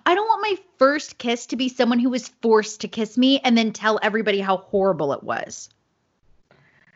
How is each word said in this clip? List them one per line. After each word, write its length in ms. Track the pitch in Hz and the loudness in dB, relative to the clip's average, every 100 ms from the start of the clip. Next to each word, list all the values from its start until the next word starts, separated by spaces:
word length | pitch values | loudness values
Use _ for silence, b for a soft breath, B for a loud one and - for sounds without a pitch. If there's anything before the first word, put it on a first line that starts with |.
| - | 0
I 100 | 359 | 0
don't 120 | 440 | 2
want 140 | 403 | 0
my 160 | 427 381 - - | -2 -4 -6 0
first 380 | 269 294 - - | 2 2 -4 -8
kiss 260 | 240 240 - | -4 -4 -4
to 80 | 240 | -4
be 140 | 254 | -4
someone 300 | - 233 233 | 0 0 2
who 100 | 247 | 0
was 180 | 247 - _ | -2 -6 _
forced 400 | 226 220 214 - | 2 2 2 -6
to 60 | 202 | -10
kiss 280 | - 220 - | -6 -4 2
me 220 | 262 269 | 2 4
and 160 | 254 233 | 4 2
then 160 | 220 | 2
tell 260 | 208 214 214 | -2 0 0
everybody 380 | 214 220 208 202 | 0 0 0 0
how 180 | 196 185 | 0 -2
horrible 560 | - 202 196 160 147 | -2 0 0 0 -2
it 100 | 131 | -4
was. 460 | - 117 - - - _ _ _ _ _ _ _ _ b b b b | -4 -6 -8 -12 -20 _ _ _ _ _ _ _ _ b b b b